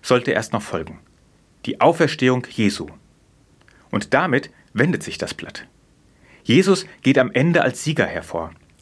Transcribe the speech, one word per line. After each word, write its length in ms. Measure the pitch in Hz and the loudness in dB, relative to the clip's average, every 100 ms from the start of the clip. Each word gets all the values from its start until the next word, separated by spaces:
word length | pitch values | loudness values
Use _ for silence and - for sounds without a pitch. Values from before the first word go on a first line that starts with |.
sollte 300 | - 123 123 | 0 0 2
erst 220 | 110 110 | -4 -4
noch 100 | 104 | -6
folgen. 380 | - 85 80 - _ _ _ _ _ _ - | -6 -8 -10 -14 _ _ _ _ _ _ -10
Die 140 | - | 2
Auferstehung 680 | 143 165 160 - 127 127 123 | 2 4 0 2 2 2 -2
Jesu. 380 | - 104 - - - _ _ _ _ _ _ _ _ _ | 0 0 0 -6 -14 _ _ _ _ _ _ _ _ _
Und 240 | 101 - | -6 0
damit 360 | 135 175 131 - _ _ | 0 2 0 -2 _ _
wendet 300 | - 147 85 | -2 0 0
sich 160 | - - | -6 -8
das 160 | 90 | -10
Blatt. 320 | - - - - _ _ _ _ _ _ - | -10 -14 -16 -20 _ _ _ _ _ _ -10
Jesus 420 | - 117 185 90 - - | 2 4 4 2 -2 -2
geht 160 | 131 131 | 2 4
am 140 | 123 | 2
Ende 300 | 123 160 170 | 2 2 2
als 200 | 127 - | 2 -2
Sieger 240 | - 156 98 | -2 -2 -2
hervor. 460 | 82 - 82 82 - _ _ | -4 -8 -8 -8 -12 _ _